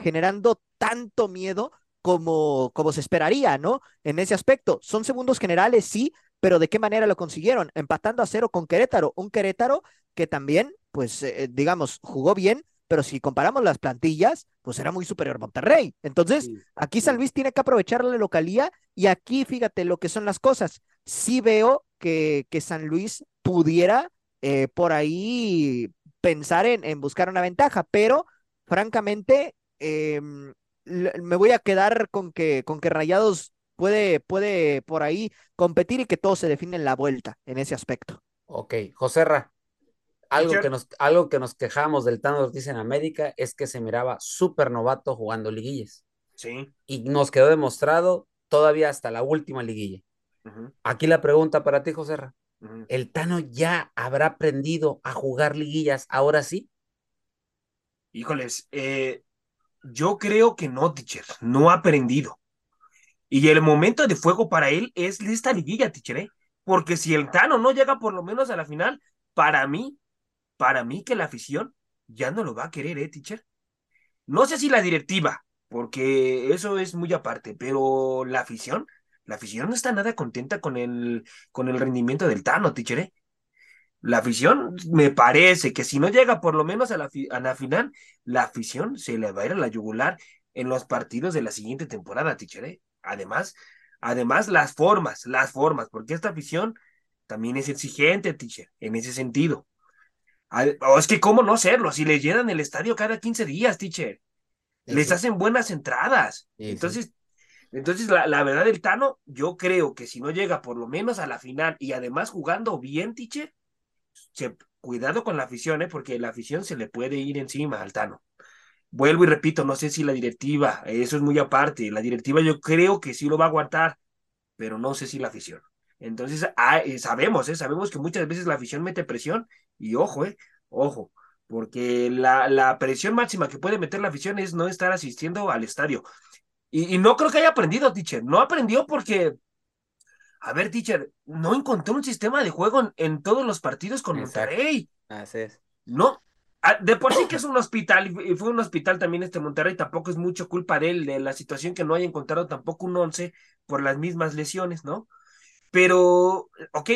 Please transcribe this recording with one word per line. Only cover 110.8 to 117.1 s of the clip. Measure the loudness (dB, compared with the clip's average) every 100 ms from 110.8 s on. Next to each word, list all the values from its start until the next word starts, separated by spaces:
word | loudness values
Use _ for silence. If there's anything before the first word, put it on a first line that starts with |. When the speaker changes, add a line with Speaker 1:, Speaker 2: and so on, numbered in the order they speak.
| -8
Speaker 3:
menos | -6 -4 -4
a | -6
la | -10
final | -12 -4 -4 -4
y | -8
además | -8 -6 -6 -6
jugando | -8 -4 -4 -4 -6
bien, | -6 -6 -6
teacher, | -10 -14 -12 -14 _ _ _ _ _ _ _ _
se, | -10 -10 -10 _ _
cuidado | -10 -6 -2 -2
con | -2 -4
la |
afición, | -6 -6 -4 -2
¿eh? | -4
Porque | -8 -8 -8
la | -6
afición | -10 -8 -8
se | -8 -10
le | -10
puede | -6 -6